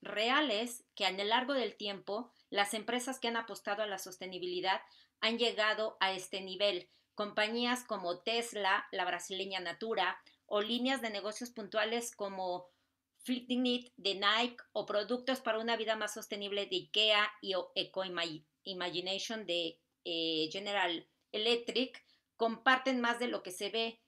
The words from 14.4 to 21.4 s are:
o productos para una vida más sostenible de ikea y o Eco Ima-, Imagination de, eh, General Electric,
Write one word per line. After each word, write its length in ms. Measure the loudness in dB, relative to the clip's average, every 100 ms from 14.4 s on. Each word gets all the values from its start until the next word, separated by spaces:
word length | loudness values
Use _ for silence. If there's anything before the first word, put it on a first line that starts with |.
| 2 -2 -8
o 140 | -4 0
productos 540 | 0 0 -2 0 -2
para 180 | 0 0
una 180 | 0 0
vida 200 | 0 0
más 180 | -2
sostenible 520 | -6 -8 -6 -4 -4 -2
de 100 | -2
ikea 560 | 0 4 6 6 4 -2
y 140 | -2
o 180 | -2 -2
Eco 300 | -4 -4 -4
Ima-, 420 | -4 -2 -4 -6 _ _
Imagination 840 | -10 -4 -2 -2 -2 -4 -4 -6
de, 360 | -2 -2 -2 -6 _ _
eh, 440 | -6 -2 0 0 0
General 560 | -2 -2 0 2 0 -6 _ _
Electric, 680 | -2